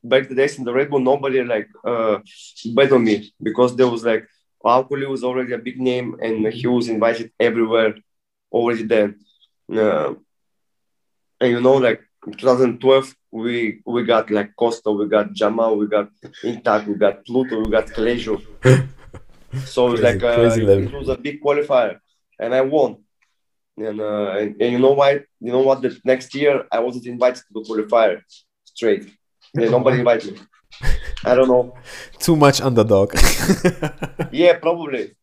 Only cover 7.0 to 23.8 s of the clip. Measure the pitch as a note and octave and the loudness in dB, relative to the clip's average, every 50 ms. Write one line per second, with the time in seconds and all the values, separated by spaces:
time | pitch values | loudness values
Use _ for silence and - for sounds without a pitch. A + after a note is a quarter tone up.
7 | A2+ A#2 A#2 A2+ A#2 - _ _ A2+ A#2+ A2 A#2 A2+ A2 A2+ A2+ A2+ G#2+ G#2+ - | 0 0 0 -2 -6 -12 _ _ -2 0 0 0 -2 0 2 2 0 0 -2 -6
8 | _ _ _ _ _ _ _ _ _ _ - A#2+ A#2 A#2+ A#2 A2 A2 A2 A#2 A2 | _ _ _ _ _ _ _ _ _ _ -4 -2 -2 -2 -2 -4 -2 -2 0 0
9 | G#2 G2+ G2+ _ _ _ _ _ _ _ _ _ _ _ - A2+ G#2+ G#2+ F2+ D2+ | 0 0 -2 _ _ _ _ _ _ _ _ _ _ _ -4 0 0 0 0 0
10 | D2+ C#2 - - _ _ _ _ _ _ _ _ _ _ _ _ _ _ _ _ | -2 -4 -6 -10 _ _ _ _ _ _ _ _ _ _ _ _ _ _ _ _
11 | _ _ _ _ _ _ _ _ B2+ B2+ A#2+ A#2+ A#2+ B2+ C3+ C#3 B2+ A#2+ A2+ - | _ _ _ _ _ _ _ _ -2 0 0 2 4 4 4 4 4 2 0 -2
12 | _ _ _ _ - - G#2+ - - C3 B2 B2+ C3 B2 A2+ - C3 C3 C3+ C3+ | _ _ _ _ -18 -18 -16 -4 0 0 2 4 2 0 0 0 2 4 4 4
13 | C3+ C3+ _ _ _ _ - A2 A2+ A#2 A#2+ A#2+ A#2 G#2+ G2 - _ - A#2 A#2+ | 2 -2 _ _ _ _ -12 -8 -6 -4 -4 -4 -4 -4 -6 -8 _ -6 -4 -4
14 | A2+ G#2+ A#2 A2 A2+ - G#2 G#2 G2+ G#2 _ - A#2+ A#2 A2+ - _ G#2+ G#2+ G2+ | 0 2 0 0 0 0 -2 -4 -4 -4 _ -2 -2 -2 -2 -4 _ -4 -2 -2
15 | G#2+ G2+ G#2 G#2+ G#2 G#2 G2+ - A2 G#2 A2 A#2 A2+ A2+ A2 G#2 G#2 G2+ G#2 G#2 | -2 0 0 0 0 -2 -4 -4 -2 -2 0 0 0 0 0 -2 -2 -2 -2 -4
16 | G2+ G#2 _ _ - - _ - - A#2 A#2 A2 - A#2+ G#2 G#2+ G#2 G#2 G#2 F#2+ | -4 -4 _ _ -20 -20 _ -10 -10 -10 -10 -4 -2 0 0 0 0 -4 -4 0
17 | G#2+ G2+ G2 - _ - A#2+ B2+ C3 B2+ A#2 A2 A2 G#2 G2+ - F#2 - - A#2+ | 0 0 0 -2 _ -4 -2 -2 -2 -2 -4 -4 -4 0 0 -2 -2 -2 -6 -4
18 | A2 A2+ A#2+ A#2 G#2+ A2 G#2+ G2 - - - - - B2+ C3 C3+ C3 - - - | -2 -2 -2 -4 -4 -6 -6 -8 -8 -16 -20 -2 4 4 4 4 2 -4 -12 -20
19 | - - - - - - - _ - _ - C3 C3+ - - - B2 B2 A#2+ A2+ | -20 -20 -20 -20 -20 -20 -20 _ -20 _ -12 -12 -12 -8 -2 0 0 0 2 2
20 | A2 A#2+ A2 F#2+ A#2+ A#2+ A#2 A#2 A#2 A#2+ A2+ A2+ A2 G2+ G2 G2 G2 G#2 - C#3+ | 2 2 2 2 0 0 2 4 4 4 4 2 4 4 4 2 2 -4 -8 -8
21 | C3+ B2+ C3 - A#2+ D3 C#3+ D3 - C#3+ C#3+ D3 D3 D3 C#3+ B2+ A#2 G2+ F2+ - | -6 -6 -6 -6 -6 -10 -10 -4 -2 0 0 0 0 2 2 2 2 0 -4 -10
22 | _ _ _ _ _ _ _ _ - A#2 B2 C3 C3+ C3+ C#3+ D#3 C#3 A#2 G#2 - | _ _ _ _ _ _ _ _ -6 -2 0 0 0 0 2 2 0 0 -2 -10
23 | _ _ _ _ _ _ _ _ _ _ _ _ _ _ _ - | _ _ _ _ _ _ _ _ _ _ _ _ _ _ _ -10